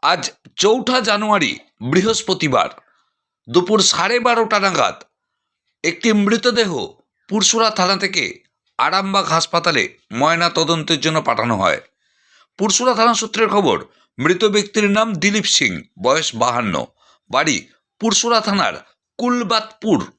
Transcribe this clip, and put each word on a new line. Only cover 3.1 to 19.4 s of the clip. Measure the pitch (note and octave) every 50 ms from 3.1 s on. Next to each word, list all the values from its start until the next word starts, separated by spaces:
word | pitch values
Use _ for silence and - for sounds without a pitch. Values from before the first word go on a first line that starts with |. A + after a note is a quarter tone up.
| _ _ _ _ _ _ _ -
দুপুর | A#2+ E3 F3+ F3+ G#3+ G#3
সাড়ে | F#3+ - - - E3+ G3 A#3 B3
বারোটা | A#3 B3 A#3+ A3+ A3+ - A3 G#3
নাগাদ | F#3+ G3 F3+ D3+ B2 F#2+ F2 - - _ _ _ _ _ _ _ _ _ _ _ _ _ _ _ -
একটি | D#3+ E3+ - - A#3 A3
মৃতদেহ | G#3 G3+ G3+ G#3+ A3+ - B3 A#3 A#3+ A3+ G3+ E3+ B2+ F#2+ D2 - _ _ _ _ _ _ _
পুরসুরা | F#3+ A3 G#3 - - A3+ A3+ A3
থানা | G#3+ G#3+ F3+ G3 G3
থেকে | F#3 F#3+ F#3+ F#3+ F3+ B2+ F2+ - - _ _ _ _ _ _ _ -
আরামবাগ | B2 D3 E3+ F#3+ G3 F#3+ F#3+ G3 F3+
হাসপাতালে | - D#3+ E3 D#3+ - - E3+ E3 F3 D#3 B2+ - - - _ _ _ G2
ময়না | A2+ C3+ D#3 E3 E3 F3 E3+
তদন্তের | E3 - E3 D3+ E3+ E3 D3+ - E3 D3
জন্য | - D#3+ D#3 D#3 D3+
পাঠানো | C#3+ A#2+ A2 A2 A#2+ A2+
হয়। | G2 F#2+ F2 D2+ - - _ _ _ _ _ _ _ _ _ _ _ _ _ _ -
পুরসুরা | F#3+ G#3+ G3 - A#3+ B3+ B3
থানা | G#3 A3+ A#3+ A#3
সূত্রের | G#3 A3+ G#3+ - G#3 A3+ G#3
খবর, | G3 G#3 G3 C#3+ G2+ D#2+ - - _ _ _ _ _ -
মৃত | B2+ D#3 F#3 F3+ A3
ব্যক্তির | G#3+ G3 G#3+ G3+ G#3 _ A3 G#3 G3+
নাম | G3+ G#3+ A3 A3+ G#3
দিলীপ | D#3+ D3 G3+ G3+ G#3+ F#3+
সিং, | - - - D3+ A2+ F2+ D#2 - _ _ - F#2
বয়স | A#2+ C3+ D#3+ D#3 - -
বাহান্ন, | A2+ A#2 B2 A#2+ A#2+ A#2+ G#2 E2+ C#2+ B1+ - _ _ _ _ _ _ _ _
বাড়ি | G2 B2+ D#3 D#3+ C3+ F2 - _ _ _ _ _ _ _
পুরসুরা | - A3+ G#3 - - A#3 A#3+ A3+
থানার | G#3+ G#3+ G3+ G3 D#3+ G#2+ E2+ - - _ _ _ _ _ _ -
কুলবাতপুর | A#3 B3 B3 B3